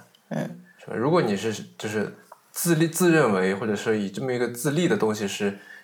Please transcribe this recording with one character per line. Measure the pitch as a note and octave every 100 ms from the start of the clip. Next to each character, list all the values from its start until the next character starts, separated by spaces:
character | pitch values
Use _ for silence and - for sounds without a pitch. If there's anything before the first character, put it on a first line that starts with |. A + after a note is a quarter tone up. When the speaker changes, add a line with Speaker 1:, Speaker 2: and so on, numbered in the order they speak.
| - _ _
Speaker 1:
嗯。 | D#3 - - - -
Speaker 2:
是 | -
吧？ |
如 | G#2+ C3+
果 | F3
你 | A#2+ G2
是， | A2+ G#2 - -
就 | A2
是 | G#2+ - - - - _
自 | - E3+
立， | D#3+ E3
自 | - F3
认 | D#3+ A#2+
为， | F#2 F#2+
或 | G2 A2+
者 |
说 | G2+ A#2
以 | G#2+ G2
这 | -
么 | C3
一 | B2
个 | A#2+
自 | A#2+ D3+
立 | D3+ E3+
的 | G2+
东 | G#2+
西 | G#2+ G2
是， | - G2+ G2 - -